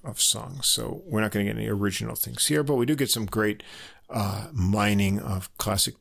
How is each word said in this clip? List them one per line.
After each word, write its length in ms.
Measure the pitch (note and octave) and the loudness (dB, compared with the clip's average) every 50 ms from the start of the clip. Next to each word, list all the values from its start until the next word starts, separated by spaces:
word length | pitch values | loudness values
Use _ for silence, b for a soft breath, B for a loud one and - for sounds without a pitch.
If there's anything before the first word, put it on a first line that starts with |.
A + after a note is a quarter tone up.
| - | -12
of 160 | D3 A2 - | -10 -2 0
songs, 460 | - - - A2 A2 - C#3 C#3 - | 2 2 2 0 -4 -10 -10 -4 0
so 360 | - - - A2+ A#2 - - - | 0 0 0 0 -4 -6 -8 -8
we're 160 | - A2 G#2+ A2 | -2 0 0 0
not 80 | G#2 | 2
gonna 160 | - G#2 G2+ | 0 0 0
get 100 | G2+ G#2+ | 0 0
any 120 | A2+ A2 A2 | -2 -2 -2
original 460 | G#2 G2 G2+ G2+ F#2 - A2 A2+ A#2 | 0 2 2 0 0 0 -4 -6 -4
things 320 | - - A#2 A#2+ - - - | -4 -6 -6 -2 -2 0 2
here, 140 | D3+ D3+ D3 | 2 2 2
but 120 | C#3+ D3 | 2 2
we 100 | B2 A#2+ | 2 2
do 100 | B2+ D3+ | 2 2
get 160 | C3+ C3+ - | 0 2 0
some 140 | - A2+ G#2+ | 0 0 -2
great, 380 | G2 - A2 G#2+ G#2 G#2 - B B B B B B B B B - | -2 0 2 2 2 0 -2 B B B B B B B B B -6
uh, 380 | C3+ A2+ G2+ G2 G2 G2+ G#2+ - - | -2 -2 0 0 -2 -4 -6 -6 -2
mining 640 | A2+ F2+ F#2+ G2+ G#2 G#2 G#2 G2+ G2+ G2+ F#2+ G2 G#2 | 0 2 4 4 4 4 4 4 4 4 2 2 0
of 300 | - A#2+ G2 F#2 - - - | 0 -2 -4 -4 -4 -8 -6
classic 380 | - - A2 G2+ G2 - - - _ | -4 -2 0 2 2 0 0 -2 _